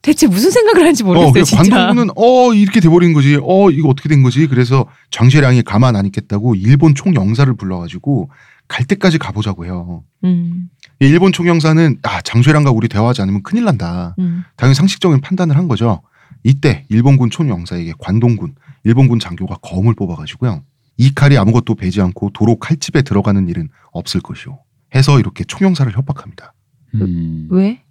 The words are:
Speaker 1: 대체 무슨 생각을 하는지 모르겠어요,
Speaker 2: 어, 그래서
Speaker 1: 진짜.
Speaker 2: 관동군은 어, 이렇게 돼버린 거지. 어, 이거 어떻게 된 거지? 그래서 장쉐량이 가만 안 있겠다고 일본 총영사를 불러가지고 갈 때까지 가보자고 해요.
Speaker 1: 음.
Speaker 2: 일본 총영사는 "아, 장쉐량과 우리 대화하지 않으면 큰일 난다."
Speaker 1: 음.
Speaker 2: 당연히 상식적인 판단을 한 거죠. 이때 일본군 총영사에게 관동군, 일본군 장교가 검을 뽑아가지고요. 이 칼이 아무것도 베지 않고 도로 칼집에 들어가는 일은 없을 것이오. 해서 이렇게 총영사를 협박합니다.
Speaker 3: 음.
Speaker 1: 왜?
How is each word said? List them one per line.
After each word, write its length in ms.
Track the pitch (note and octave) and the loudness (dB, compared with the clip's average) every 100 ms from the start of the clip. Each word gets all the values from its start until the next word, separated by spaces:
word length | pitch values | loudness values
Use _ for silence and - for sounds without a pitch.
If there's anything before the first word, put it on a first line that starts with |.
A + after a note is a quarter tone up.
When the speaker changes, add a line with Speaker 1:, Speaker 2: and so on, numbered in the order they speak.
Speaker 1:
대체 240 | - D4+ D4 | 0 2 2
무슨 240 | F3+ D#4 | 2 2
생각을 320 | B4 G#4+ F#4 | 2 4 4
하는지 200 | E4 B3+ | 4 2
모르겠어요, 240 | G3 E3+ D#3 | 2 4 6
Speaker 2:
어, 40 | |
그래서 240 | C3 D#3+ G#3 | 4 4 4
Speaker 1:
진짜. 140 | G3 G#3+ - | 4 4 2
Speaker 2:
관동군은 260 | B3 A3 - | 2 0 2
어, 380 | A#3 B3+ B3 | 4 4 4
이렇게 260 | G#3+ G3+ A3 | 4 2 2
돼버린 320 | E3 F3 F3 | 4 4 4
거지. 260 | D3+ C#3 C#3+ | 2 2 0
어, 280 | C#3 F#3+ G3+ | 0 2 2
이거 180 | C#3+ D3 | 2 -2
어떻게 200 | C3 D3 | -2 0
된 140 | D3 | 2
거지? 240 | B2+ A#2+ D#3 | 2 2 0
그래서 400 | B2 A#2+ C3+ - _ _ | 0 0 0 -2 _ _
장쉐량이 520 | - A#2+ D3+ C3+ B2 | 0 2 4 4 2
가만 340 | G#2+ G#2 B2+ G#2 | 0 0 0 0
안 100 | G2 | -4
있겠다고 480 | - - G2+ A#2 | -8 -8 -4 -2
일본 400 | G2+ G2+ C#3 E3 | -2 2 4 4
총영사를 580 | C#3 G3 D3 F#2+ A2+ C#3 | 2 0 0 0 0 0
불러가지고 760 | A2 F#2+ F#2 E2+ F2+ C#3+ C3 D#2 _ _ _ _ | -2 -6 -8 -10 -10 -6 -4 -6 _ _ _ _
갈 160 | - B2+ | -8 -4
때까지 320 | G3+ F#3+ D#3 | 0 0 -2
가보자고 460 | - G2+ G#2 F#2 | -6 -8 -8 -8
해요. 400 | E2+ F2+ F2 E2+ _ _ | -10 -12 -12 -14 _ _
Speaker 1:
음. 440 | F#3 F3 E3+ F3 F3 _ _ _ | -2 -2 -4 -8 -12 _ _ _
Speaker 2:
일본 320 | C3+ E3 F#3+ | 2 4 2
총영사는 680 | F3+ F3 E3+ D#3 D#3 D#3+ A#2 | 0 0 0 2 2 0 -2
"아, 180 | - F2+ | -6 -8
장쉐량과 480 | - A2+ C3 D#3 C#3+ | -2 2 2 2 2
우리 180 | A2 A2 | 0 -2
대화하지 340 | G2+ A2+ A#2+ | -2 -2 -2
않으면 200 | G2 G2+ | -2 -4
큰일 220 | G2 A3+ | -4 -2
난다." 500 | A3+ B2 E3+ F2 F3 F2+ | -2 -2 -4 -8 -8 -6
Speaker 1:
음. 260 | F3+ E3+ F3 - | -6 -6 -12 -2
Speaker 2:
당연히 180 | B2+ | 0
상식적인 460 | C3+ F#3+ - F3+ C#3 | 2 0 0 0 0
판단을 340 | C#3 F#3 F3 C#3+ | -2 -4 0 0
한 100 | F3+ | -2
거죠. 340 | G2+ A#2 F#2+ _ _ _ - | -2 -2 -2 _ _ _ -4
이때 400 | C3+ C#3 D3 - - | 0 2 0 -2 -2
일본군 420 | A2 B2+ C3+ A#2+ | 0 2 2 0
총영사에게 640 | - D3+ F2+ E2+ F2 E2 D#2+ | -2 -4 -6 -8 -10 -10 -12
관동군, 560 | - G#2 A#2+ A2 E2 - - - | -4 -2 0 -2 -8 -14 -20 -6
일본군 340 | G#2+ A#2 C3+ A#2 | -2 2 2 0
장교가 380 | F2+ F2 F#2 F#2 | -6 -10 -10 -12
검을 320 | - F2+ G#2+ | -10 -2 -2
뽑아가지고요. 680 | A2 F#2+ D#2+ D#2 - B2 D#2+ - _ _ - | -2 -6 -8 -14 -6 -6 -6 -12 _ _ -2
이 140 | C3 | -2
칼이 240 | C#3 C#3+ C#3 | 2 2 4
아무것도 380 | G2 A#2 A#2 | 2 0 -2
베지 260 | G#2+ F#2 F#2+ | -6 -4 -2
않고 300 | F2+ F2+ G2+ | -4 -4 -10
도로 240 | - G#2+ A2+ | -2 0 0
칼집에 440 | - D#3+ - D3 | -2 -6 -2 -2
들어가는 460 | C#3 G2+ G2 C#3+ F#2 | 0 -2 0 -2 -2
일은 200 | E2+ D#2+ _ _ | -6 -10 _ _
없을 280 | E2+ - F2+ | -14 -8 -8
것이오. 380 | - - - - _ _ _ | -8 -18 -18 -20 _ _ _
해서 240 | C3 C3+ C#3+ | 0 2 2
이렇게 240 | G2 - | 0 -8
총영사를 500 | G2 - F#3+ D#3+ B2+ | -12 -2 -2 0 -2
협박합니다. 600 | G2 C#3 C#3 - - - _ _ _ _ | -4 -6 -10 -12 -20 -20 _ _ _ _
Speaker 3:
음. 540 | A2 G2 F2 E2 D#2+ D#2 | -6 -4 -4 -6 -10 -4
Speaker 1:
왜? 320 | F#3 G3 B3 _ | -2 -2 -4 _